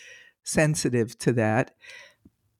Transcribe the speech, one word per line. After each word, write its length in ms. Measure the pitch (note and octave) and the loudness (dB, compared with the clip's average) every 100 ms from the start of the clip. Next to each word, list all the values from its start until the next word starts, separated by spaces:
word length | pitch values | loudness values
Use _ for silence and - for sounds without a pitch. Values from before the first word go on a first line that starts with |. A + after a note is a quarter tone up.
| - - - _ | -20 -20 -20 _
sensitive 760 | - - D3+ D#3 C#3 A#2+ A2 - | -4 0 0 0 0 0 0 -2
to 140 | - | 0
that. 400 | A#2+ G#2+ A2 - _ - - - _ - _ _ | 2 2 0 -2 _ -20 -20 -20 _ -20 _ _